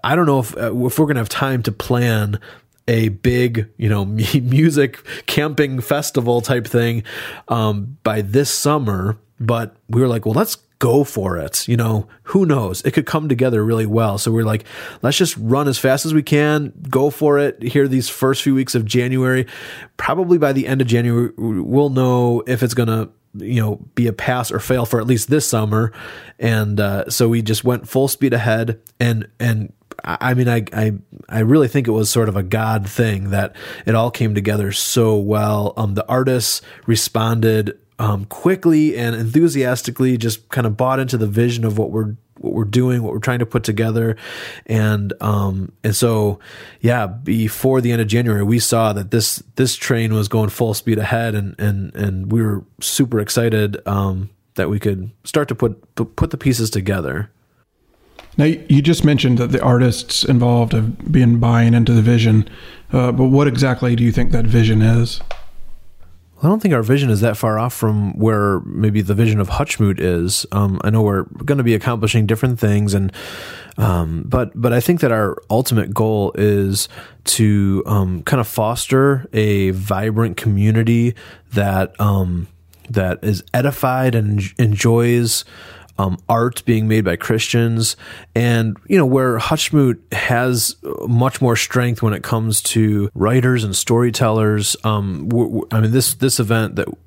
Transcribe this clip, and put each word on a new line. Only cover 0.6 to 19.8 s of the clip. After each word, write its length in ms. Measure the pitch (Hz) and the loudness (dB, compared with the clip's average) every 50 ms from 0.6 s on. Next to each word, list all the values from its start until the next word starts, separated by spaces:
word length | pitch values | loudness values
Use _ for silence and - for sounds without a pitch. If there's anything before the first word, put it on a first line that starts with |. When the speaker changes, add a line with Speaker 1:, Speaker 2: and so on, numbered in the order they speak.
| 117 113 104 | -6 -4 -2
Speaker 1:
if 240 | 120 123 123 - - | -2 -2 -2 2 2
we're 60 | 156 | 2
gonna 160 | 147 147 123 | 2 2 -2
have 80 | 113 101 | -2 -4
time 340 | - - 139 135 131 123 113 | -4 -4 -2 -2 -2 -2 -2
to 80 | - | -4
plan 640 | 101 - - - 123 120 123 120 113 110 104 104 104 104 - - - - _ _ _ _ _ - | -4 -6 -2 -2 0 2 2 2 2 0 0 -2 -4 -6 -8 -14 -20 -20 _ _ _ _ _ 0
a 200 | 117 113 113 110 | 0 2 0 0
big, 600 | 98 - - 127 123 123 123 123 117 113 104 - _ | -2 0 0 0 2 2 0 0 0 -4 -6 -6 _
you 100 | - 113 | -4 -2
know, 160 | 104 107 104 98 | 0 0 0 -2
<laughs> 0 | |
mu-, 360 | 98 107 107 113 - - 139 | -2 -2 -4 -2 0 0 0
music 600 | 123 123 131 147 160 165 151 147 139 139 - - _ - - - - | 0 2 2 4 4 4 4 2 0 0 -2 -12 _ -16 -16 -12 -8
camping 540 | - - - 147 151 147 151 151 139 131 127 | -4 -2 -2 -2 -2 0 0 -2 0 -2 -6
festival 640 | 117 - 147 143 143 - - 139 117 120 120 120 | -2 -2 -2 -2 -2 -2 -2 -2 0 2 0 0
type 260 | 113 - 139 120 110 | 0 0 -2 -2 -2
thing, 360 | - - 120 117 117 117 117 107 - - - - - - - - | 0 0 0 0 0 -2 -4 -6 -8 -12 -14 -14 -14 -16 -18 -6
um, 500 | - 120 117 110 110 104 104 101 120 139 _ _ | -4 -2 0 0 0 0 -2 -6 -10 -12 _ _
by 180 | 110 107 107 | -2 -2 -2
this 280 | 104 98 104 135 143 - | -2 0 2 0 2 2
summer." 680 | - - - 143 151 151 131 107 101 92 92 104 107 - _ _ _ _ | -2 -2 0 0 0 0 0 -2 -2 -2 -2 -4 -4 -6 _ _ _ _
But 380 | 120 113 120 113 113 98 _ _ _ | -2 -2 -2 -2 -4 -8 _ _ _
we 140 | - 110 117 | -2 0 2
were 60 | 131 127 | 2 2
like, 160 | 120 113 - | 0 -2 -2
"Well, 100 | 110 110 | 0 0
let's 220 | 156 226 226 - - _ _ _ _ | 0 0 -2 -4 -12 _ _ _ _
go 240 | - 120 120 143 143 | 0 2 4 2 2
for 340 | - - - 95 92 82 | 0 -4 -4 -4 -4 -4
it." 300 | 85 73 - - - - | -4 -6 -6 -6 -6 -2
You 100 | - 120 | 0 0
know, 300 | 117 117 113 110 107 104 - - _ _ | 0 0 0 -2 -2 -4 -6 -14 _ _
who 220 | - - 196 190 | -2 0 2 2
knows? 360 | 160 143 135 110 92 90 - | 4 2 0 0 -4 -6 -4
It 100 | - 139 | -4 0
could 140 | - 160 147 | 0 0 -2
come 240 | - - 156 151 151 | 0 -4 -4 0 0
together 340 | 131 117 131 127 120 107 107 | 0 2 2 2 2 2 2
really 220 | 113 117 113 113 | 2 0 0 0
well. 320 | 107 107 113 113 107 - | 0 2 2 2 2 0
So 140 | 107 - 117 | -2 -2 0
we're 120 | 110 113 113 | 0 0 0
like, 200 | 110 107 107 - - - - - - - - - | 0 -2 -4 -6 -10 -18 -16 -16 -16 -12 -2 -2
"Let's 140 | 123 143 | 0 2
just 200 | - 185 - - | 2 0 -2 -2
run 300 | - 107 113 127 139 147 | -6 -2 0 0 2 2
as 100 | 143 127 | 0 -2
fast 300 | - - 131 131 135 - | 0 2 2 2 2 0
as 60 | 160 156 | 0 0
we 100 | 156 147 | 0 2
can, 500 | - 151 147 151 151 151 151 147 127 - - - 139 | 2 2 2 4 2 0 0 -2 -6 -10 -14 -10 -2
go 220 | 131 135 139 147 | 0 2 2 0
for 260 | 143 - 160 147 143 | 0 0 2 2 2
it 240 | 143 143 139 - - | 2 2 0 -2 -4
here 260 | - 123 - 147 139 | -8 0 2 2 2
these 220 | 139 131 131 117 - | 4 2 0 -2 -2
first 320 | - - 131 127 139 - | -4 0 0 0 0 0
few 140 | - 143 135 | 0 0 2
weeks 180 | 135 131 127 - | 2 0 0 -2
of 100 | 123 110 | -2 -2
January." 640 | 104 117 123 120 127 131 131 127 127 127 127 120 - - - - - - - | 0 0 0 0 0 0 0 0 2 0 0 -2 -4 -8 -18 -18 -16 -18 -18